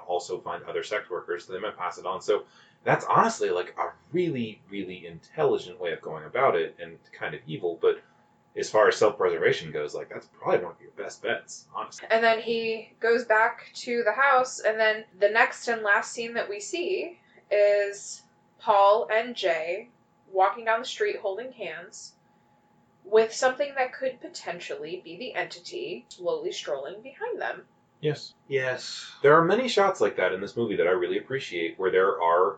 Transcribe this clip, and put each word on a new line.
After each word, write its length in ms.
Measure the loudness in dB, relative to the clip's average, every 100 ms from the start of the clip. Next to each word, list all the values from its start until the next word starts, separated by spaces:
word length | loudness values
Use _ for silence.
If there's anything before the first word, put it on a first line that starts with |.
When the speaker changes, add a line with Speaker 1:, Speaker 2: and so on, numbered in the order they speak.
| -4
Speaker 1:
also 320 | -4 -4 -8
find 240 | -8 -10
other 200 | -6 -6
sex 260 | -4 -6 -6
workers, 360 | -8 -6 -8 -6
so 60 |
they 60 | -8
might 180 | -8 -6
pass 200 | -8 -6
it 80 | -8
on. 160 | -4
So 240 | 0 0 -2 _ _ _ 0
that's 180 | 0 2
honestly, 440 | 2 2 0 -2
like, 260 | -2 -2 -6
a 120 | -8 -8 _
really, 480 | -2 -2 -2 -6 -8 _
really 360 | -10 -8 -10 -14
intelligent 760 | -18 -12 -2 0 0 -2 -8
way 100 | -6
of 100 | -6
going 220 | -8 -12
about 320 | -6 0 2 2
it, 200 | -2 -6
and 160 | -16 -16 _
kind 240 | -12 -10 -10
of 60 | -10
evil, 320 | -6 -6 0
but 180 | 0 0 -4 _ _ _ _ -8
as 120 | 0
far 180 | 4 4
as 80 | 6
self-preservation 760 | 2 4 0 2 2 0 -4
goes, 200 | -6 -6
like, 140 | -8 -12
that's 220 | -14 -16 _
probably 240 | -2 -2
one 80 | -2
of 80 | -12
your 100 | -18
best 300 | -14 -12 -8
bets, 440 | -6 -6 -8 -18 -14 -12
honestly. 320 | -12 -12 0
Speaker 2:
And 140 | 2
then 160 | 4 2
he 540 | 0 -2 -2 -6 -8 _
goes 240 | 0 2 2
back 440 | 4 4 0 -12
to 280 | -14 -4 0
the 100 | 0
house, 480 | 2 4 4 2 0
and 180 | -2 2
then 240 | 2 0 -6 0
the 80 | 2
next 400 | 4 2 2 -4
and 140 | -2
last 320 | 2 2 0
scene 200 | -6 -6 -4
that 120 | -6
we 120 | -8
see 580 | -8 -6 -2 -2 -4 -10 _ _ _
is 720 | 4 6 4 2 -4 -12 -16 -18 _ _ _
Paul 500 | 2 6 8 6 4
and 220 | 0 -2 -2
Jay 540 | 0 0 -2 -6 -8 _ _ _ _
walking 340 | 2 2 2 0
down 140 | 0
the 60 | -2
street 320 | -4 -2 -2
holding 300 | -4 -6 -8
hands 640 | -12 -12 -12 -16 -18 -20 -20 _ _ _ _ _ _ _ _
with 300 | 2 4 4
something 380 | 2 0 2 -2 -2
that 160 | -2
could 260 | -2 -6 -6
potentially 840 | -12 -12 -10 -10 -10 -10 -8 -10
be 140 | -12 -12
the 160 | -8 -6
entity 720 | -8 -10 -12 -10 -8 -10 -14
slowly 420 | -8 -4 -4 -4
strolling 500 | -8 -6 -6 -8 -12
behind 380 | -16 -10 -8 -6
them. 220 | -6 -8 -14 _ _ _
Speaker 1:
Yes. 320 | -4 -4 -8 -20 -4
Speaker 3:
Yes. 600 | -2 -2 -4 -8 -12 -14 4
Speaker 1:
There 120 | 8 8
are 100 | 8
many 220 | 4 2
shots 340 | 4 4 4
like 160 | 0 2
that 160 | 0
in 80 | 0
this 160 | -4 -4
movie 180 | 0 2
that 120 | 4
I 40 |
really 260 | 4 2 -2
appreciate, 640 | -4 -6 -6 -4 -4 -2
where 120 | 2
there 300 | 4 4 2
are 360 | 2 4 4